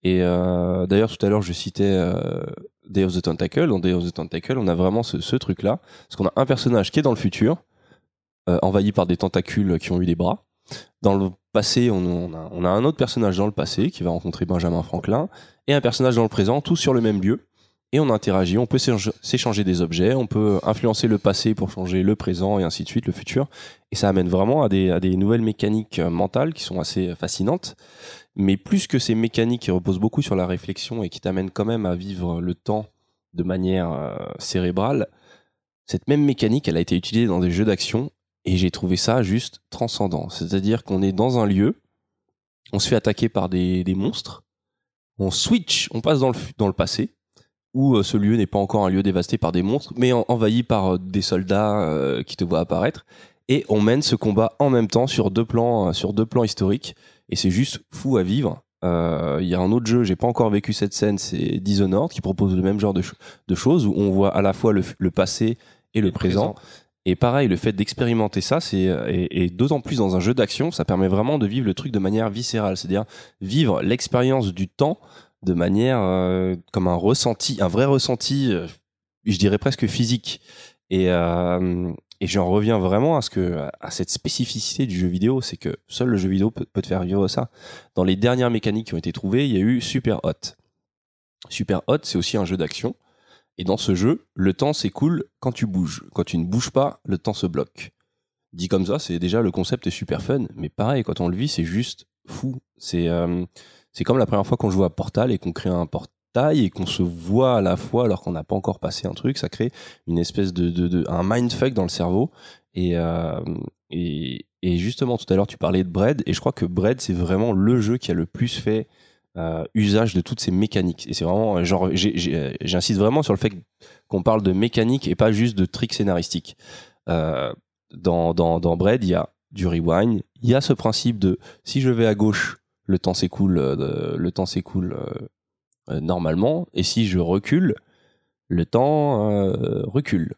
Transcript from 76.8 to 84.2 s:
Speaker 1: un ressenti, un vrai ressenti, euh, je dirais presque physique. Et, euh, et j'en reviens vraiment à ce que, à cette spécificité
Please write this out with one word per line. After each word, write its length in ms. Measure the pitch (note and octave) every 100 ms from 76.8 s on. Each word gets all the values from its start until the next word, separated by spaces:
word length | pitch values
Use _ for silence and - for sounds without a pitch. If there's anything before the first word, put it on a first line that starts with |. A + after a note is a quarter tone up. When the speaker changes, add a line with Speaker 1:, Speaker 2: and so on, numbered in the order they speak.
| F2+
Speaker 1:
un 80 | F2
ressenti, 640 | G2 C#3 A#2+ A2 - C3+
un 80 | F#2
vrai 160 | G2
ressenti, 720 | C#3 C3+ - A#2+ - C#3 C3
euh, 140 | F2+ E2+ - _ _ _ _ G#2+
je 120 | F#2
dirais 200 | G2 G#2
presque 280 | C#3 - G#2+
physique. 520 | - A2+ A#2+ - - - - - _ _
Et, 200 | F#2+ F#2
euh, 840 | F2 E2+ E2+ F2 F2+ F2+ F2 F2+ - _ _
et 60 | -
j'en 220 | G2+ F2+
reviens 300 | G2+ G#2+ A2
vraiment 380 | F2+ G2+ C#3+ D#3
à 40 |
ce 80 | -
que, 380 | G2+ F2+ E2 C#2 -
à 100 | -
cette 180 | - F#2
spécificité 760 | -